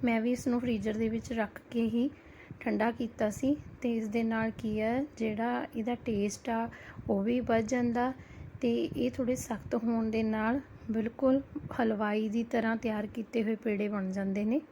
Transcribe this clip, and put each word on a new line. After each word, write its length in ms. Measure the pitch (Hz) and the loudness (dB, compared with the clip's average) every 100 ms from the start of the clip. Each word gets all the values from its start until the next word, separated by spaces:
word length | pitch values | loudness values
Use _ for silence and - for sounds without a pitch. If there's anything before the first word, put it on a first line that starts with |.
ਮੈਂ 160 | 247 226 | 2 2
ਵੀ 120 | 226 | 2
ਇਸ 140 | 247 262 | 0 2
ਨੂੰ 140 | 240 | 0
ਫ੍ਰੀਜ਼ਰ 340 | 247 220 208 | 2 0 0
ਦੇ 140 | 214 226 | 0 0
ਵਿੱਚ 240 | 226 226 | 0 -4
ਰੱਖ 280 | 226 208 - - | -2 -2 -4 -6
ਕੇ 160 | 240 226 | 0 2
ਹੀ 200 | 233 262 - - - - - | 2 0 -2 -20 -20 -18 -8
ਠੰਡਾ 300 | - 208 220 | -2 2 2
ਕੀਤਾ 380 | 233 233 - 214 | 0 -6 0 -2
ਸੀ 260 | 202 269 294 - - | 0 0 0 -2 -6
ਤੇ 140 | 247 226 | -2 -2
ਇਸ 120 | 220 | -2
ਦੇ 140 | 220 | 0
ਨਾਲ 260 | 226 220 226 | 0 0 0
ਕੀ 280 | 220 220 214 | -2 -4 0
ਹੈ, 240 | 220 240 285 - | 2 2 -2 -2
ਜਿਹੜਾ 500 | 220 208 226 247 - | -2 0 0 -2 -4
ਇਹਦਾ 280 | 233 220 240 | -4 -2 -2
ਟੇਸਟ 520 | - 208 208 - - | -2 0 0 -2 -2
ਆ 180 | 226 233 - - - - | -2 -2 -6 -16 -12 0
ਉਹ 140 | 202 | 2
ਵੀ 180 | 202 240 | 4 2
ਵੱਧ 240 | 233 226 220 | 4 2 4
ਜਾਂਦਾ 460 | 247 240 233 247 262 - - - - | 2 2 2 0 -2 -12 -16 -16 -2
ਤੇ 120 | 240 233 233 | 0 2 0
ਇਹ 240 | - 247 | 0 0
ਥੋੜ੍ਹੇ 240 | 240 240 254 | 0 0 0
ਸਖਤ 380 | - 214 - 240 | -2 -6 -2 0
ਹੋਣ 340 | 226 226 226 | 2 2 2
ਦੇ 120 | 220 | 2
ਨਾਲ 380 | 220 214 214 262 - - - | 2 2 2 2 -2 -16 -4
ਬਿਲਕੁਲ 500 | 220 220 - 262 269 269 - - | -2 -2 2 4 4 2 -8 -8
ਹਲਵਾਈ 560 | - 226 214 214 214 220 | 0 2 2 2 0 0
ਦੀ 160 | 220 233 | 0 0
ਤਰ੍ਹਾਂ 300 | 233 226 226 | 0 2 0
ਤਿਆਰ 280 | 226 214 208 | -2 -2 -4
ਕੀਤੇ 340 | - 220 226 | -6 -4 0
ਹੋਏ 120 | 214 214 | 0 0
ਪੇੜੇ 320 | 226 208 208 | 0 0 0
ਬਣ 220 | 208 190 | 0 -2
ਜਾਂਦੇ 340 | 185 196 196 | -2 0 0
ਨੇ। 160 | 208 262 - | 2 0 -2